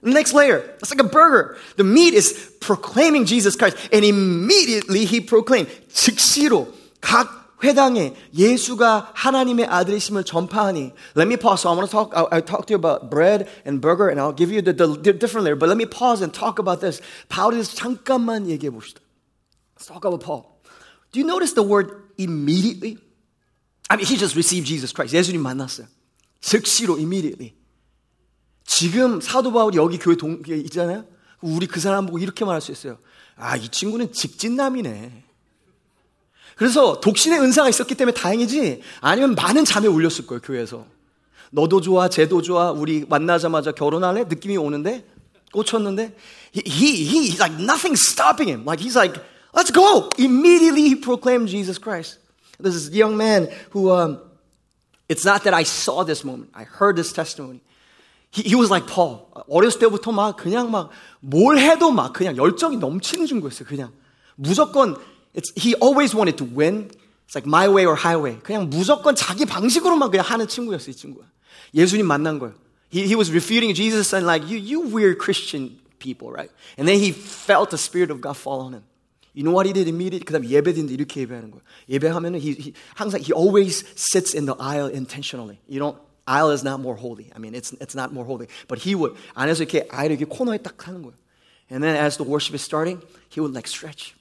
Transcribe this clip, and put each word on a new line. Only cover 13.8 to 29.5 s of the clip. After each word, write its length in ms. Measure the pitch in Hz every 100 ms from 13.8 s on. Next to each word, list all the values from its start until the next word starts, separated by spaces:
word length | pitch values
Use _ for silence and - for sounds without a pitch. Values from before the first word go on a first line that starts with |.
burger, 260 | 151 175 196
and 140 | 143
I'll 100 | 139
give 220 | 139 175
you 80 | 214
the, 100 | 180
the, 140 | 180 185
the 280 | 220 202
different 320 | 190 226 220 180
layer. 100 | 147
But 100 | 160
let 100 | 208
me 100 | 226
pause 340 | - 247 226
and 100 | 175
talk 280 | - 220 -
about 200 | 185 175
this. 220 | 190 139 - - -
바울에 300 | - 202 233
대해서 180 | 214 -
잠깐만 720 | 240 247 - 254 233 226 190
얘기해 220 | 151 143
봅시다. 320 | 113 - - _ _ _ _ _ _ _ _
Let's 120 | -
talk 180 | 185 196
about 180 | 170
Paul. 380 | 175 143 - _ _ - - _ _
Do 80 | 247
you 60 | 311
notice 300 | 370 330 233
the 100 | 202
word 240 | 202 190 - _ -
immediately? 800 | 185 160 143 175 208 185 220 220 _ _ _ _ _ _ _ _ -
I 80 | 208
mean, 80 | 196
he 100 | 254
just 200 | 190 139
received 320 | 165 180 139
Jesus 260 | 156 127
Christ. 240 | - 127 156
예수님 240 | 180 175
만났어요. 460 | 135 131 131 - 113 _ _ _ _ _
즉시로, 600 | - 226 - - 226 156
immediately. 580 | 160 190 156 101 120 _ _ _ _ _ _ _ _ _ _ _ -
지금 540 | - 165 202 254 202
사도 320 | - 262 254